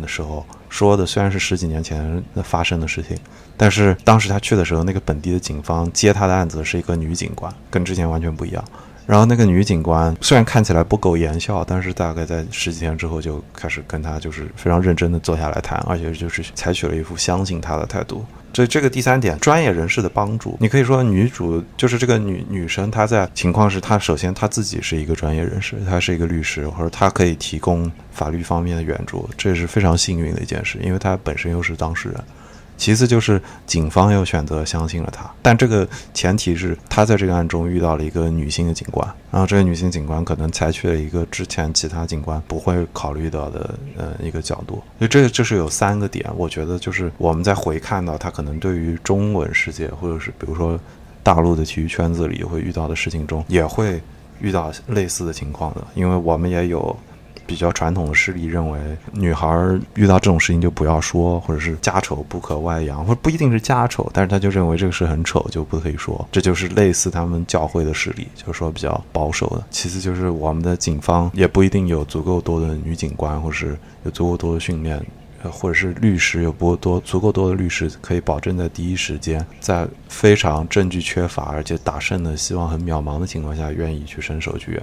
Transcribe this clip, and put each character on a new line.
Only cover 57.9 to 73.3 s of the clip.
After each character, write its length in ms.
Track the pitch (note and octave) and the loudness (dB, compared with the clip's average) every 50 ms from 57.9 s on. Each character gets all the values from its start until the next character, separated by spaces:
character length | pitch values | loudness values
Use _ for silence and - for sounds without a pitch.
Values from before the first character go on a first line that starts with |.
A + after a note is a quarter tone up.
| F2 | 0
统 160 | F#2 E2 D2 | 0 -2 0
的 60 | D#2 | 0
势 180 | D#2+ - - F#2 | 0 0 0 -2
力 140 | F2 E2 | -4 -4
认 240 | D#2+ E2 E2+ E2 D#2 | -2 -2 -2 -2 -2
为 100 | D2+ D2 D2 D2+ D2+ D#2 - - - | -2 -4 -6 -6 -8 -10 -12 -10 -4
女 180 | G2+ F#2+ F2 | 0 2 2
孩 160 | D#2+ D2+ E2 | 2 2 2
儿 320 | D#2 D#2+ E2 F2+ F#2 F#2 F#2 - - - | 2 4 4 4 4 2 0 -2 -4 2
遇 100 | - G#2+ | 4 6
到 120 | F#2+ F#2+ F#2 | 8 8 8
这 120 | - G2+ | 8 6
种 100 | F2 D#2+ | 4 4
事 100 | - - | 4 2
情 80 | F2+ E2+ | 2 4
就 120 | E2+ F2 | 2 2
不 160 | D#2+ - D2+ | 2 2 2
要 120 | D2+ D#2+ D#2+ | 4 4 2
说， 400 | - - - F2 E2+ F2 F2 E2+ | 2 2 2 2 2 2 2 0
或 120 | E2 - D#2+ | -2 -2 -4
者 80 | D2 | -2
是 160 | D#2 E2 D#2+ D#2 - | -2 -4 -4 -2 -2
家 180 | A2 F2+ F#2+ | 0 0 0
丑 240 | F2+ - - D2 D2 | 0 -2 -4 -6 -6
不 140 | - - F2+ | -8 -8 -10
可 180 | - - - D2+ | -6 -4 -4 -2
外 220 | D#2 F2 E2+ E2 | -2 -2 -2 -2
扬， 240 | D#2+ D2 C#2 D2 E2 | -2 -4 -4 -2 0
或 100 | G2 A#2+ | 0 0
者 60 | B2+ | 2
不 80 | - D#3 | 2 0
一 80 | D#3+ | 0
定 160 | D#3+ D#3 C3 A#2 | 2 2 2 2
是 80 | A2 | 2
家 260 | A2 - C3+ B2 A#2 | 0 0 0 2 0
丑， 240 | A#2+ - - - - - | 0 0 -2 -4 -2 0
但 100 | F#2+ G2 | 0 2
是 40 | F#2 | 2
他 80 | G2+ G2 | 2 2
就 100 | F#2+ G2 | 2 2
认 180 | F#2+ G2 F2 E2 | 2 2 2 2
为 100 | E2 E2 | 2 2
这 80 | G2 | 2
个 60 | F#2 F2 | 0 0
事 120 | - F2+ | 0 0
很 180 | E2 D#2 D2+ E2 | 0 2 0 -2
丑 240 | - - - - - | 0 0 -2 -2 -2
就 120 | - E2+ D#2 | -4 -6 -4
不 160 | - - D#2+ | -4 -4 -4
可 120 | D#2+ E2 | -4 -4
以 60 | D2+ D#2 | -6 -6
说， 280 | - - D#2+ D#2+ E2+ - - | -6 -6 -6 -6 -8 -2 -2
这 80 | G2 | 0
就 140 | F2+ F#2+ F2 | 2 2 0
是 120 | E2 F#2 F2 | 0 -2 -2
类 220 | F2+ G#2 G#2 F#2+ | 2 4 4 4
似 200 | F2 - - F#2 | 4 2 -2 -2
他 160 | E2+ F2 E2+ | -2 -2 -2
们 180 | F2 E2+ E2+ E2+ | -2 -2 -2 -2
教 220 | - - F2 D#2 | -2 0 0 0
会 180 | D2+ - E2+ D#2+ | 0 0 -2 0
的 80 | D#2 D#2 | 0 -2
势 160 | - - - - | -2 -4 -4 -6
力， 140 | - - - - | -8 -10 -12 -14
就 160 | - - - | -12 -10 -10
是 80 | E2 - | -6 -4
说 140 | F2 D#2+ D#2+ | -4 -4 -4
比 80 | E2+ | -4
较 180 | - D2+ D#2 - - - - | -4 -2 -2 -4 -6 -4 -4
保 180 | D#2+ D#2 D2+ | -2 -2 -2
守 160 | D#2+ - - - | 0 -2 -2 -2
的。 140 | - - G#2 - | -2 -6 -6 -6
其 200 | - - - F2+ | -8 -6 -6 -6
次 100 | F2 F#2+ | -6 -4
就 140 | F#2 F#2+ F2+ | -4 -4 -2
是 160 | F2+ F#2 F2+ | -2 -2 -2
我 240 | E2+ D#2+ D2+ D#2 D#2 | -2 -2 -2 -2 -2
们 80 | D#2+ E2 | 0 0
的 120 | F2 F2 | 0 0
警 240 | E2+ - - D#2+ D2 | 0 0 -2 -2 -2
方 320 | - - F2 F2 F2 F2 - | 0 2 2 4 2 2 4
也 120 | F#2+ F#2+ | 4 4
不 160 | E2+ - G2 F#2+ | 4 6 6 4
一 60 | F#2+ | 6
定 180 | - G2+ F#2 | 4 2 0
有 160 | F2+ E2+ D#2 D2+ | 0 0 -2 -2
足 160 | D2+ - E2+ D2+ | -4 -4 -4 -2
够 180 | F2 F2+ F2 | 0 0 0
多 180 | E2 - E2+ E2 | 0 0 0 0
的 100 | E2 D#2+ D#2 D2+ D2 | 0 -2 -2 -4 -4
女 140 | D#2 E2+ | -6 -4
警 160 | E2 - D2 C#2+ | -4 -4 -6 -4
官， 240 | D2+ D#2+ D2+ | -4 -4 -4